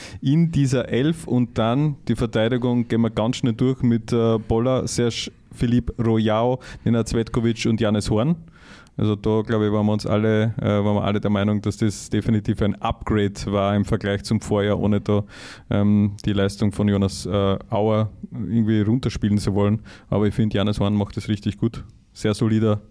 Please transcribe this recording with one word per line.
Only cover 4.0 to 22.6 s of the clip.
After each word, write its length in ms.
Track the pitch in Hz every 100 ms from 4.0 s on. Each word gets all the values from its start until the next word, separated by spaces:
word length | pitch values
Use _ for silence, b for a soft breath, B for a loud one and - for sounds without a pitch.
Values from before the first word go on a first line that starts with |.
| 113
äh, 260 | 120 113 113
Boller, 500 | 107 113 123 127 -
Serge 420 | - 120 - - - -
Philippe 420 | - 123 120 - -
Royau, 560 | 113 110 110 107 123 127 B B
Nenad 240 | - 117 110
Cvetkovic 560 | 117 110 - 117 113 117
und 140 | 110
Janis 300 | 107 107 -
Horn. 240 | 107 135 170 - B B B B -
Also 200 | 107 101
da, 240 | 107 110
glaube 260 | 107 110 107
ich, 60 |
waren 140 | 107 107
wir 80 |
uns 100 | 107
alle, 480 | 104 104 110 107 110 110
äh, 240 | 104 104
waren 120 | 104 104
wir 80 |
alle 160 | 98 104
der 100 | 104
Meinung, 320 | 104 104 104
dass 160 | 104 -
das 320 | 110 - -
definitiv 500 | 107 98 107 104 101
ein 140 | 101 98
Upgrade 500 | 113 - - 107 101 101 -
war 280 | 101 98
im 120 | 101 98
Vergleich 380 | 107 101 98
zum 180 | - 110
Vorjahr, 360 | - 104 101 101
ohne 220 | 101 101
da, 240 | - 104 101 B B B -
ähm, 460 | 107 104 104 104 104 -
die 80 |
Leistung 360 | 101 98 98 104
von 140 | - 104
Jonas, 380 | 101 95 -
äh, 320 | 90 101 98 95 -
Auer 400 | 104 107 107 107 - -
irgendwie 520 | 123 98 113 107 107
runterspielen 560 | 104 127 127 - 107 101
zu 160 | -
wollen. 260 | 98 101 110 B B B
Aber 160 | 98 104
ich 80 |
finde, 240 | 101 107 101
Janis 220 | 101 104
Horn 160 | 101 104
macht 200 | 101 -
das 120 | 104
richtig 280 | 104 107 -
gut. 260 | 113 - - - _
Sehr 220 | - 107
solider 480 | 104 110 110